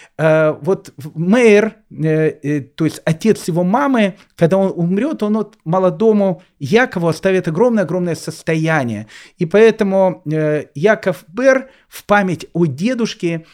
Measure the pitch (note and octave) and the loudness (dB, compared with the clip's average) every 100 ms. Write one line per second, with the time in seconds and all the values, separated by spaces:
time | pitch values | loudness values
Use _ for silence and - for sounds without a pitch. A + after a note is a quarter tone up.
0 | - - D#3 D#3 D#3 C#3+ D3+ F#3+ - - | -20 -2 2 4 2 0 -2 -4 -6 -18
1 | D3 D#3 F3 A#3+ A#3 G#3 G#3+ - _ C3+ | -14 -6 0 4 6 6 4 -4 _ -6
2 | D#3 D#3 D#3 D#3 C#3+ D3 - - D#3 - | -2 0 0 -2 -4 -4 -6 -4 -4 -2
3 | - D#3+ A3 F#3+ - E3+ F3+ A#3 C#4 B3+ | -4 0 0 0 0 -2 0 0 0 0
4 | G3+ - _ - E3+ F#3+ F#3+ E3 E3+ G3 | 0 -4 _ -2 0 2 0 -2 -2 0
5 | C#4 - G#3 G#3+ G#3 - D#3 F#3 F#3 D#3+ | -2 -2 -2 -2 -4 -8 -4 0 0 2
6 | A3 G#3 G3 D#3+ - _ C#3 G#3 B3+ F#3 | 2 4 2 -2 -10 _ 0 2 2 0
7 | E3+ D#3 F#3+ F#3 F3 D#3+ B3 A3 D#3+ F3+ | -2 -2 0 0 -2 0 0 2 0 -2
8 | F3 D3+ - - - D#3+ D#3+ D#3 A#2+ G#2 | -4 -6 -8 -10 -4 -2 0 0 -2 -6
9 | A2 - - _ E3 G3+ A3 A3 G3+ F#3+ | -10 -18 -20 _ 0 4 4 4 0 2
10 | F#3+ - D3 D#3 D#3 D3+ - C#3+ F#3+ G#3+ | 0 0 -4 -2 0 -2 -4 -2 0 0
11 | F#3+ F3 - F#3+ C4+ C4 C4 _ _ - | -2 -6 -8 0 2 2 -2 _ _ -20
12 | - G#3 F#3+ D#3+ - E3 E3+ C3 G#3 B3 | -2 0 0 -4 -6 -2 -2 0 -4 -2
13 | G#3+ - E3+ E3 D#3+ | -6 -6 -6 -6 -10